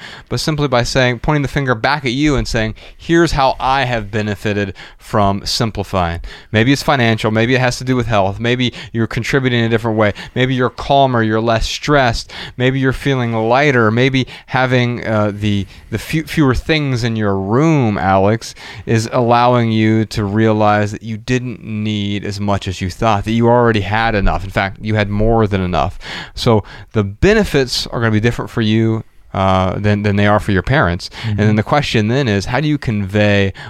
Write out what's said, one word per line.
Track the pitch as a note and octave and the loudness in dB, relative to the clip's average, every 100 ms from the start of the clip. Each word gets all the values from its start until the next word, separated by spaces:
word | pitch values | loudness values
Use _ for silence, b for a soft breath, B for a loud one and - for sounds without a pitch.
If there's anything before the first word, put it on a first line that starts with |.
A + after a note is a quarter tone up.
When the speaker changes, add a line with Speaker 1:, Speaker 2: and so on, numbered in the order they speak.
| B B - | B B -8
Speaker 1:
but | B2 | -4
simply | - D3+ D3 | -2 -2 0
by | B2 | 0
saying, | A#2+ C3+ B2 A#2 | 0 0 0 0
pointing | - D3+ | 0 0
the | C3+ | -2
finger | D3+ C3+ A#2 | -2 -2 0
back | B2+ D3 | 0 -2
at | C3 | -2
you | B2+ D3+ | 0 0
and | C3 G#2+ | 0 0
saying, | B2 A2 - B B | -2 -2 -6 B B
"Here's | - E3+ E3+ | 0 2 4
how | - C3+ - | 2 0 0
I | B2+ C3+ | -2 0
have | B2+ A#2+ G2+ | 0 -2 -4
benefited | G#2+ G#2+ G2+ A2+ G2+ G2+ B B B | -4 -4 -4 -2 -2 -2 B B B
from | - A2+ G2 G2 | -4 0 2 0
simplifying." | - - A2+ G#2 G2 G2 E2+ E2+ B B B | -4 -2 -2 -4 -4 -2 -2 -4 B B B
Maybe | A2 A2+ | 2 2
it's | C#3 | 2
financial, | - C#3+ A#2 A2+ A2+ | 2 2 2 2 0
maybe | G#2+ A#2 | 0 2
it | B2+ | 2
has | B2+ - | 0 -2
to | |
do | B2+ B2+ | -2 -2
with | A2+ | 0
health, | G#2+ F#2+ G2 | 0 0 -2
maybe | A#2 B2 B2 B B | -2 0 -2 B B
you're | A#2 A2+ | -4 -2
contributing | - A2+ C#3+ B2+ A#2+ | -4 -2 0 0 0
in | A2+ | 2
a | |
different | A2+ A2+ A2 | 0 0 0
way, | G#2+ B B | 0 B B
maybe | B2 C3 | -2 0
you're | C3 B2 | 0 -2
calmer, | - - C#3 C3+ A#2+ | -2 0 2 4 2
you're | A2 A2 | 2 0
less | A2+ A2+ - | 0 0 -2
stressed, | - - D3 B2+ A2+ - B B - | -4 0 2 2 0 -6 B B -2
maybe | B2+ C3+ | 0 2
you're | C3+ | 0
feeling | B2+ C#3+ C3 A#2+ | 0 -2 -2 -2
lighter, | A2+ A2 B2 D3+ B2+ A2 | -2 2 2 4 4 4
maybe | A2+ C3 C3 A#2+ B B | 4 2 2 -2 B B
having, | B2+ B2+ B2+ A#2+ A#2+ - | -2 2 2 0 -2 -2
uh, | A2 G#2 | 0 0
the, | G2+ G#2 G2+ F#2 B B | -2 -2 -2 -4 B B
the | - | -8
few, | - D#3 | -4 -4
fewer | D3 - C#3+ | -2 2 2
things | A#2 - D#3 D3 B2+ | 2 0 -2 0 -2
in | A#2+ A2+ | -2 -2
your | G#2 G2 | -2 -2
room, | F#2+ A#2 E3 D3+ A#2 G2+ | 0 2 2 4 2 0
Alex, | F2+ F#2+ F#2+ A2+ - - B B - | 2 4 4 0 -4 -16 B B -2
is | A2+ A2+ | -2 0
allowing | C3+ A#2 A#2+ B2 B2 A#2 | 0 2 4 4 4 2
you | A2 A2 A2 G#2+ | 2 2 2 0
to | - | -2
realize | G2+ G#2 A2 G#2+ G#2+ G#2 G2+ | -2 2 2 4 2 2 0
that | G#2+ | -4
you | A2 G#2+ | -10 -10
didn't | A#2 B2+ B2 G#2+ | -4 -2 -2 -10
need | A2+ G#2+ G#2+ G#2+ G2+ G2+ | -8 -6 -4 -2 -2 -4
as | G2+ G2+ | -6 -4
much | G2+ G2 - | -2 -2 -2
as | F2+ | -6
you | F#2+ | -6
thought, | - A2+ G2+ | -2 0 0
that | G2+ | 0
you | A#2 A#2 | 2 4
already | A#2+ A#2 A2 | 4 4 2
had | F#2 G#2+ A2+ | 0 0 0
enough. | G#2+ F#2+ D#2+ | 2 0 0
In | F#2+ | -2
fact, | G2+ G2 - | -2 -2 -4
you | G#2+ | -4
had | G#2+ G2+ | -2 0
more | G2+ G#2+ A2+ G#2+ | 0 2 2 2
than | G2 | 0
enough. | F2+ F2 C#2 - B B B | 0 0 -2 -4 B B B
So | - - G#2+ B B B | -4 2 2 B B B
the | A2 | -4
benefits | G2 G#2 F#3 A3 G3+ C#3+ B2+ - - | -2 0 2 4 2 0 0 -4 -6
are | B2 | -2
gonna | A2+ | 0
be | G#2+ | 2
different | A#2 A#2 A2+ | 0 -2 -4
for | - | -2
you, | A2 A2 A2+ A2 - - - | 0 2 2 0 -6 -16 -8
uh, | F#2+ F#2+ F#2+ F#2 F2+ | -2 2 2 0 0
than, | G#2 G2+ | 0 0
than | G#2 G2+ | 0 2
they | G#2 | 4
are | G#2 | 2
for | - | 2
your | F#2+ | 0
parents. | - C#3 G2+ F2 - B | 2 2 2 0 -6 B
And | A2+ G#2 | -4 0
then | G#2+ | 2
Speaker 2:
Mm-hmm. | G#2+ | 2
Speaker 1:
the | |
question | - D3 C3+ A#2 G#2+ | 2 0 0 0 0
then | C3 C3 | 0 0
is, | G2+ G#2 | 0 0
how | B2+ | -2
do | D3+ | 0
you | D3 | -2
convey | - G#2+ G2 G#2 G#2 G2+ G2 B B | -2 -4 -2 2 2 4 2 B B